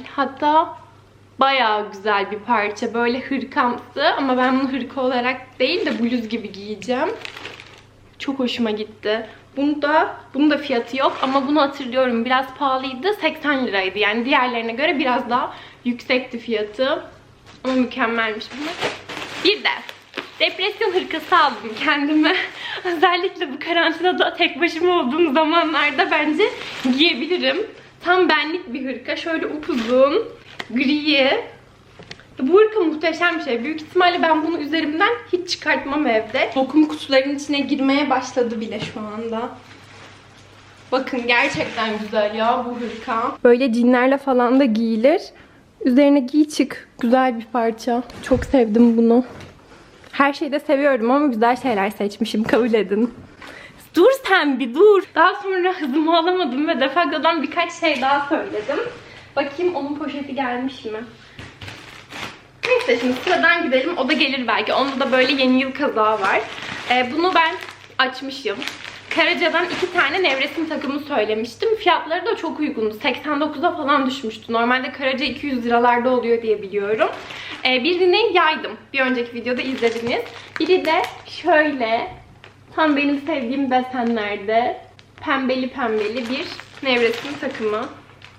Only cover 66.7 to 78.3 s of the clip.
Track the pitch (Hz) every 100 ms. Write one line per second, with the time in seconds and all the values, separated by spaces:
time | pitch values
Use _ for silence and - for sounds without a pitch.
66.7 | - - 247 247 302 359 339 320 349 -
67.7 | - - - 262 - 269 269 202 202 -
68.7 | - - - - 311 320 349 330 320 349
69.7 | - 359 349 285 370 339 269 294 330 320
70.7 | 285 262 285 - 254 214 214 240 - 440
71.7 | 440 359 320 311 349 440 - 320 254 294
72.7 | 233 214 220 277 240 208 285 311 - 339
73.7 | 320 269 285 262 - 220 - - 233 233
74.7 | 254 277 - 269 254 277 247 285 254 233
75.7 | 240 240 240 254 247 233 226 220 202 190
76.7 | 202 202 220 370 - - - - - 254
77.7 | 254 277 359 370 403 453